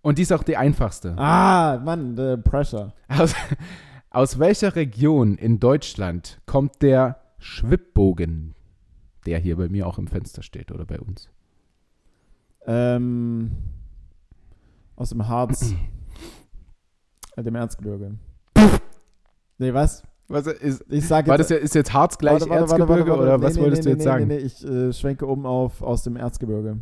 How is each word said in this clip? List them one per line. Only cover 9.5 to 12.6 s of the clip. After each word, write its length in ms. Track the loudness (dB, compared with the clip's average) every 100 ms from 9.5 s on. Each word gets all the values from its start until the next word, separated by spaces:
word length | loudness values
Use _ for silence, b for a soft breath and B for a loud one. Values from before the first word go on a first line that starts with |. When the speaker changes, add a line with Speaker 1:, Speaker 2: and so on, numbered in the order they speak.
| -2
Speaker 1:
bei 100 | -2
mir 180 | -2 -4
auch 120 | -6
im 80 | -6
Fenster 360 | -8 -8 -16
steht 300 | -16 -18 -16
oder 140 | -14 -12
bei 120 | -12
uns? 300 | -10 -14 -16 _ _ _ _ _ _ _ _ _ _ _ _ _